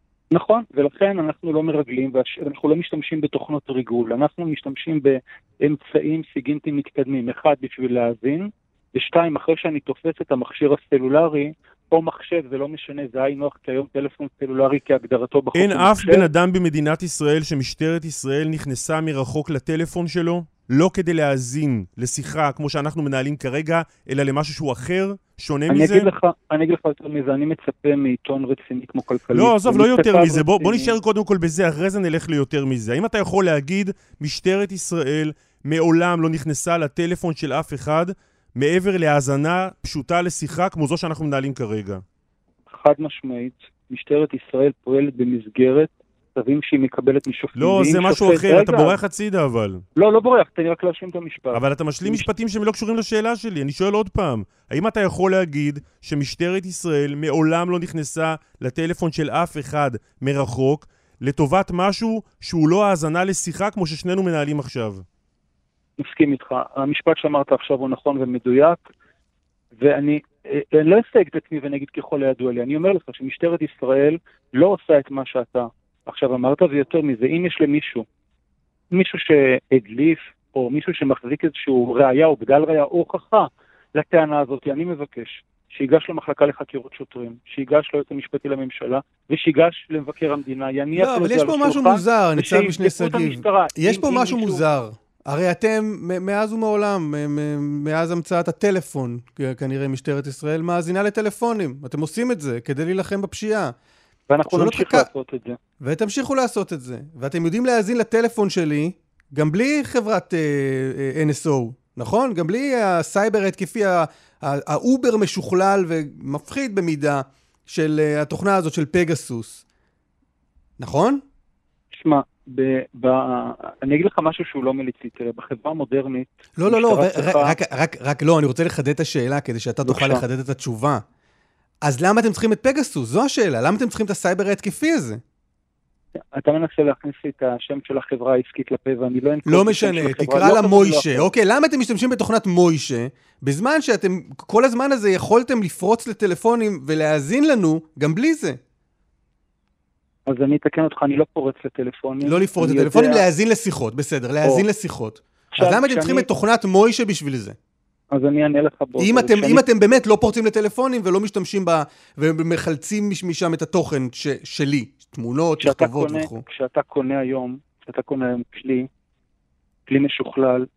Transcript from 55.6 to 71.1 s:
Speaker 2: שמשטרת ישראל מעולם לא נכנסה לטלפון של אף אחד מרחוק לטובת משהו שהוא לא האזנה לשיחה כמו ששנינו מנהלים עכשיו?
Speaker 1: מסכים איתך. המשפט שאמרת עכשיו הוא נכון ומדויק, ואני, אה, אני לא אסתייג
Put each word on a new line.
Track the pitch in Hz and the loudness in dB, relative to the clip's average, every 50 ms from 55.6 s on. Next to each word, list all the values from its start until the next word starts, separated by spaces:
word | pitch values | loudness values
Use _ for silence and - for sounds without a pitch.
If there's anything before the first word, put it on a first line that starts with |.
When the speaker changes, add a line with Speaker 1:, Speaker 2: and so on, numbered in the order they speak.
| 147 147 143 143 - _ _ _ | -2 -4 -4 -6 -12 _ _ _
Speaker 2:
שמשטרת | - - 160 143 143 - - - 170 175 185 190 175 | -10 -6 -4 -4 -4 -4 -4 -4 -4 -2 -2 -4 -6
ישראל | 185 175 - - 170 151 143 143 143 143 | -8 -10 -8 -4 -2 0 0 0 -2 -4
מעולם | 143 156 151 135 160 156 156 160 170 175 180 | -4 -4 -2 0 2 2 2 2 0 0 -2
לא | 180 175 | -2 -4
נכנסה | 170 180 - 165 147 - - 165 160 160 160 151 _ _ _ _ | -4 -6 -8 -8 -8 -8 -6 -4 -4 -2 -4 -6 _ _ _ _
לטלפון | 127 127 - - 160 165 175 - 180 165 - | -8 -8 -4 -4 -4 -4 -4 -2 -4 -4 -2
של | - 151 135 | -4 -4 -2
אף | 110 156 175 - - 156 | -2 -2 -4 -4 -6 -10
אחד | 131 135 147 147 147 135 117 101 - _ _ _ 127 | -10 -6 -2 -2 -2 -2 -2 -6 -12 _ _ _ -4
מרחוק | 135 143 143 135 117 120 127 131 135 151 151 - - _ _ _ _ _ _ | -2 0 0 -2 -2 -2 0 0 0 0 0 -4 -12 _ _ _ _ _ _
לטובת | 120 139 - - 151 131 170 190 190 - 175 | -4 -4 0 0 2 2 2 2 2 0 -2
משהו | 175 185 202 190 - 226 226 226 220 - _ _ _ | 0 0 0 0 -2 -2 -4 -4 -4 -6 _ _ _
שהוא | - - - 165 156 156 | -12 -6 0 2 4 4
לא | 175 202 208 | 4 4 4
האזנה | 202 190 156 160 151 156 175 185 | 2 2 0 0 -2 -2 0 0
לשיחה | 190 185 - - 175 156 165 196 214 | -2 -2 -4 -6 -6 -6 -4 -4 -4
כמו | - 214 175 | -2 -4 -4
ששנינו | 151 160 - - 180 185 196 190 | -4 -6 -6 -6 -2 -2 0 0
מנהלים | 180 165 151 147 143 151 147 | 0 0 0 -2 -2 -2 -4
עכשיו? | 131 127 - 131 113 107 98 95 92 - _ _ _ _ _ _ _ _ _ _ _ _ _ _ _ _ _ - | -6 -6 -6 -6 -6 -6 -8 -12 -16 -20 _ _ _ _ _ _ _ _ _ _ _ _ _ _ _ _ _ -12
Speaker 1:
מסכים | 143 - - - 156 143 139 | -12 -6 0 2 2 2 2
איתך. | - - - 127 127 131 - - | -2 -6 -6 -6 -6 -6 -6 -6
המשפט | 139 135 139 147 - - 165 160 | -4 -4 -2 -4 0 0 0 0
שאמרת | - - 151 147 143 139 - 139 | 0 0 0 0 0 2 2 0
עכשיו | 123 - - 143 123 | 0 2 0 -2 -2
הוא | 135 131 | 0 -2
נכון | 127 - - 143 139 135 131 | -4 -2 -2 -2 -2 -2 -2
ומדויק, | 123 123 123 - 127 123 135 147 165 175 - _ _ _ _ _ _ _ _ _ _ _ _ _ _ _ _ _ _ _ 110 | -4 -4 -2 0 2 4 6 6 6 4 2 _ _ _ _ _ _ _ _ _ _ _ _ _ _ _ _ _ _ _ _
ואני, | 127 147 143 139 143 147 147 147 - _ _ _ - | 2 4 4 2 2 0 -2 -2 -4 _ _ _ -10
אה, | 139 139 147 143 - 151 156 | -6 -6 -6 -2 2 2 4
אני | 156 160 | 6 6
לא | 190 226 233 | 6 4 4
אסתייג | - | 4